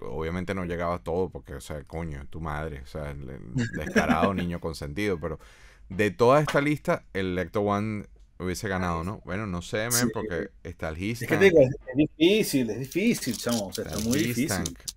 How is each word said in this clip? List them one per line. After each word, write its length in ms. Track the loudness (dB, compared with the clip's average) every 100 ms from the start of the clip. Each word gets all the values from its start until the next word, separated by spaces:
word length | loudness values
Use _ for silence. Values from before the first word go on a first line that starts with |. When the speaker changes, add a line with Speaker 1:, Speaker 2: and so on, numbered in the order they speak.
Speaker 1:
obviamente 540 | -8 -4 -2 -2 -2
no 100 | -4
llegaba 320 | -4 -2 -2 -2
a 60 |
todo, 280 | -2 0 -2
porque, 240 | -4 -12
o 60 | -12
sea, 220 | -8 -10
coño, 420 | -8 -6 -6 -8 -8
tu 120 | -8
madre, 400 | -6 -4 -6 -8
o 40 | -10
sea, 240 | -8 -8
el, 160 | -8 -10
el 100 | -12 -6
Speaker 2:
<laughs> 200 | -2 -2
Speaker 1:
descarado 600 | -4 0 2 4 2 2
niño 260 | 0 -2 -4
consentido, 580 | -6 -6 -6 -2 -2 -2
pero 180 | -4 -8 -12 -20 -20 -20 -8
de 220 | 0 0
toda 300 | 4 6 6
esta 200 | 6 2
lista, 440 | 2 0 0 -2 -2
el 260 | -4 -2 -2
Ecto 220 | -2 0
One 440 | 2 2 0 -6 -10 -18 -20 -8
hubiese 300 | -4 -4 -2
ganado, 360 | 0 0 -2
¿no? 160 | -4 -8
Bueno, 220 | -6 -6 -4
no 160 | -6
sé, 260 | -4 -2 0
men, 20 |
Speaker 2:
Sí. 180 | 2 2
Speaker 1:
porque 380 | 0 -4 -4 -6 -10
está 240 | -14 -8 -6
el 80 | -4 -4 -4
Speaker 2:
Es 80 | 0
que 80 | 6
Speaker 1:
Heat 20 |
Speaker 2:
te 60 |
digo, 140 | 8 10
Speaker 1:
Tank. 20 |
Speaker 2:
es, 120 | 8 4 -2
es 80 | 0
difícil, 720 | 0 4 4 6 4 2 0
es 80 | -2
difícil, 560 | -4 0 2 2 -2 -2
chamo, 320 | -2 -2 -2
o 40 |
sea, 120 | -6
Speaker 1:
Está 120 | -4 -2
Speaker 2:
está 60 |
Speaker 1:
el 60 | 2
Speaker 2:
muy 100 | 2
Speaker 1:
Heat 120 | 2 0
Speaker 2:
difícil. 120 | 0
Speaker 1:
Tank, 300 | 0 -2 -6 -12